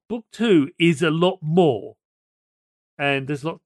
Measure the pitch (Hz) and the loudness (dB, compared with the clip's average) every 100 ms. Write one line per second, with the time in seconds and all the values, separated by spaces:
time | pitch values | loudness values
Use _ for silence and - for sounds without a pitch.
0 | _ 233 - - 233 175 135 - 170 143 | _ -12 -12 -4 2 2 2 0 0 2
1 | 165 160 180 185 156 170 165 107 - - | 0 2 0 0 -2 2 2 0 -8 -20
2 | _ _ _ _ _ _ _ _ _ - | _ _ _ _ _ _ _ _ _ -6
3 | 143 139 135 147 147 180 | -4 -4 -4 -8 -8 -10